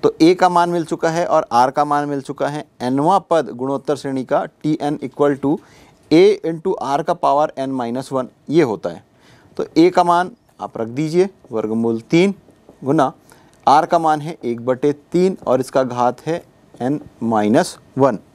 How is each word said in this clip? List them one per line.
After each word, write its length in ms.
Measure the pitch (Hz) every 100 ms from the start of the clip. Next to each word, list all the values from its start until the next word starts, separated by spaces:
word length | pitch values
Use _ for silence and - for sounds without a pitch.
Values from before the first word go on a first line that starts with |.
तो 120 | 143 -
ए 120 | 160
का 140 | 180 180
मान 220 | 175 175
मिल 140 | 175
चुका 260 | 156 165 165
है 140 | 160 175
और 200 | 156 -
आर 180 | 117 131
का 140 | 131
मान 240 | 147 147 143
मिल 120 | 143
चुका 280 | 131 135 139
है। 160 | 147 - _
एनवा 360 | 123 135 151 190
पद 320 | 175 165 131
गुणोत्तर 460 | 120 131 139 - 139
श्रेणी 280 | 139 135
का 200 | 120 147
टीएन 540 | 165 _ 151 156 143 151
equal 320 | 123 - 147 135
to 180 | 139 160 _ - - _ _
A 120 | 156 196 - 160
into 280 | 165 190 180
R 200 | 127 143
का 100 | 160
पावर 380 | 175 143 139 156 -
n 140 | 135
minus 400 | 135 117 123 131
one 140 | 135 123 _ -
ये 120 | 151
होता 280 | 139 98 90
है। 140 | 85 _ _ _ - _ -
तो 100 | - -
ए 120 | 170
का 140 | 180
मान 260 | 175 170 180 - _ _
आप 180 | 104 -
रख 100 | 113
दीजिए 400 | 123 156 170 190 _ _
वर्गमूल 480 | 110 107 110 117 113
तीन 340 | - 165 190 196 _ _ _ -
गुना 280 | 131 156 135 - _ - _ _ -
आर 200 | 143 165
का 120 | 175
मान 220 | 160 151
है 160 | 147 175
एक 200 | 123 117 120
बटे 260 | 127 147 147 _
तीन 240 | 175 185 - -
और 140 | 127
इसका 220 | 127 139
घात 440 | 131 123 123 123 -
है 160 | 170 - _ _ -
n 160 | 120 147 - _
minus 500 | 117 113 107 131 - - _ -
one। 180 | 135 104 _